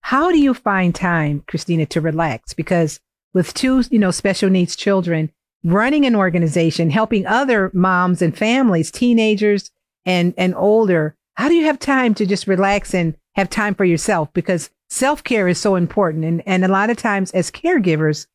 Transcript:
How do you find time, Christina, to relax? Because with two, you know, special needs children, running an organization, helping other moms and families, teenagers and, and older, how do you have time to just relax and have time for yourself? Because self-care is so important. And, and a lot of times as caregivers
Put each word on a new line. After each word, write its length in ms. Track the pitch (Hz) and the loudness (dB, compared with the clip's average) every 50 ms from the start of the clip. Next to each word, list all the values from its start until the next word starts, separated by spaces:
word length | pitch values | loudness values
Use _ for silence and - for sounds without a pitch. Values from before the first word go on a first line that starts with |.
How 300 | - - 254 269 311 370 | -6 -2 -2 0 2 2
do 80 | 349 311 | 4 4
you 140 | 285 269 247 | 4 2 2
find 420 | - _ 214 196 190 185 175 170 | 0 _ -2 0 2 0 0 0
time, 480 | - 190 180 170 165 151 147 147 143 - | 0 -2 -2 0 0 0 -2 -4 -4 -6
Christina, 380 | - - 165 - - 170 160 156 | -8 -8 -8 -4 -2 -2 -2 -2
to 120 | - - 170 | -2 -2 -2
relax? 540 | 151 160 156 160 170 156 120 113 _ - - | -2 -2 -2 -2 -2 -2 -4 -8 _ -14 -10
Because 480 | - 156 - 185 175 165 151 - - _ _ _ _ _ _ _ | -8 -4 -2 0 0 0 -2 -4 -10 _ _ _ _ _ _ _
with 200 | 185 175 - - | -2 -2 -2 -4
two, 300 | - - 262 262 262 240 - | -4 -2 0 2 0 0 2
you 100 | - 220 | 2 2
know, 120 | 202 185 | 2 2
special 380 | 175 - - 202 190 - - 190 | -2 -2 -2 -2 -2 0 0 2
needs 260 | 190 185 180 175 - | 2 2 2 0 -2
children, 560 | - - 208 196 190 180 170 170 160 156 151 _ _ _ _ _ _ - | -4 -2 0 0 0 0 0 -2 -2 -2 -4 _ _ _ _ _ _ -2
running 400 | 165 175 202 220 254 294 302 277 | 0 2 2 2 2 2 2 2
an 100 | 262 233 | 2 2
organization, 760 | 208 190 185 165 175 170 160 143 175 165 165 156 - 170 165 | 2 2 2 2 0 0 0 0 2 0 0 0 0 0 0
helping 340 | 139 226 220 - 233 208 185 | 2 0 0 0 0 -2 0
other 460 | 180 208 240 277 269 240 208 190 185 - | 0 0 0 0 2 0 0 0 0 0
moms 480 | 180 180 185 185 180 180 185 180 - | 0 2 2 2 2 2 0 0 0
and 160 | 180 160 - | 0 -2 0
families, 520 | - 208 220 240 262 269 233 185 165 160 - | -2 0 0 2 2 2 2 2 2 0 -2
teenagers 800 | - - 247 247 240 226 220 214 214 196 208 208 208 196 - - _ _ _ _ _ _ _ | -2 0 2 2 4 4 4 2 2 2 2 2 0 0 -2 -8 _ _ _ _ _ _ _
and, 280 | 185 185 180 175 180 175 | -2 0 2 2 0 0
and 180 | - 185 185 180 | 0 -2 -2 0
older, 600 | - - 202 214 226 226 196 180 165 151 151 - _ _ _ _ | 0 2 2 4 4 4 2 2 0 0 -2 -6 _ _ _ _
how 160 | - 220 302 | -4 0 2
do 60 | 339 | 2
you 100 | 339 311 | 2 2
have 140 | 311 294 - | 2 -2 -2
time 340 | - - 277 262 254 233 208 | -2 -2 0 0 2 0 0
to 120 | - 214 | 0 0
just 220 | 185 202 180 - | -2 -2 -2 0
relax 460 | - 190 180 196 196 202 202 - - - | -2 0 2 2 0 0 -2 -2 -2 -2
and 240 | 180 170 160 151 _ _ _ _ | -2 -2 -2 -4 _ _ _ _
have 140 | - 196 185 | -4 -4 -2
time 260 | - - 214 208 190 | -2 -2 -2 -2 -2
for 80 | - 196 | 0 0
yourself? 480 | 180 170 156 - - 202 170 156 - _ | 0 0 0 0 -2 -2 -2 -2 -4 _
Because 360 | 185 - - 185 170 - - _ _ _ _ | -6 -2 -2 -4 -4 -4 -10 _ _ _ _
self-care 580 | - - 247 269 294 285 - - 247 220 190 180 | -6 -2 0 0 -2 -2 -4 -2 -2 0 0 0
is 100 | 180 - | 0 0
so 160 | - 208 190 | 0 0 0
important. 480 | 180 175 170 - 208 202 170 156 160 160 | 0 0 -2 0 0 0 0 0 -2 -2
And, 200 | 160 170 165 - | -2 -2 -4 -2
and 180 | 202 190 185 185 | -2 -2 0 2
a 60 | 185 | 2
lot 200 | 196 190 202 226 | 2 2 0 0
of 60 | 240 | -2
times 360 | - - 226 202 196 190 - | -2 -2 -4 -2 -2 -4 -2
as 200 | - 180 170 - | -2 -4 -4 -4
caregivers 760 | - - - 330 370 294 190 180 156 151 160 156 151 151 - _ _ | -8 -4 -2 0 0 2 2 2 0 2 0 0 -2 -2 -8 _ _